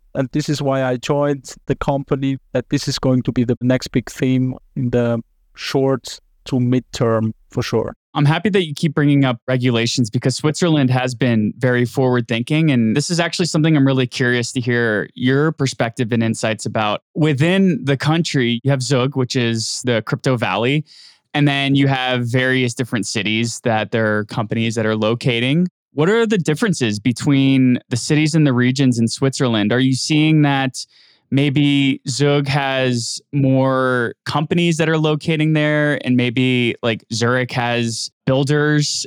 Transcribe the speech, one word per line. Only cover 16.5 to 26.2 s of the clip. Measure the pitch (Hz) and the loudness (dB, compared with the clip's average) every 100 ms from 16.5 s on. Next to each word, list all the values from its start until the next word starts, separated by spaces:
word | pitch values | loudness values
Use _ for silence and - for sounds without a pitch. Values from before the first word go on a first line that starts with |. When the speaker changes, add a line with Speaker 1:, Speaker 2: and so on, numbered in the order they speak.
| 110 110 | -4 -4
Speaker 2:
about. | 113 107 104 _ | -2 -2 -4 _
Within | - 151 139 160 190 190 156 131 | -2 0 2 2 2 2 0 0
the | 135 | -2
country, | 147 160 165 139 120 120 | 0 0 0 0 0 0
you | 135 | 0
have | 139 | -2
Zug, | 120 135 131 135 | 0 0 0 -2
which | 127 135 | -2 0
is | 117 113 110 - - | 0 -2 -4 -6 -2
the | 117 | -2
crypto | - - 139 123 | -2 -4 -2 0
valley. | 110 95 120 151 - - - _ _ 147 | 0 0 0 0 -4 -14 -20 _ _ 0
And | 143 | 2
then | 139 139 139 | 2 0 2
you | 139 | 2
have | 135 127 127 120 | 0 0 -2 0
various | 127 131 131 123 | 0 2 2 0
different | - 123 120 - | -2 -6 -4 -4
cities | 113 98 110 117 - | -4 -2 -2 -2 -4
that | 123 110 107 | -2 -2 -2
there | 117 110 107 | -2 0 -2
are | 104 | -4
companies | - 110 117 113 | -6 -4 -2 -2
that | 113 110 | -2 -2
are | 110 | 0
locating. | 107 120 143 117 127 151 180 _ _ | 0 0 0 0 0 0 -2 _ _
What | 131 160 | -2 0
are | 226 | 2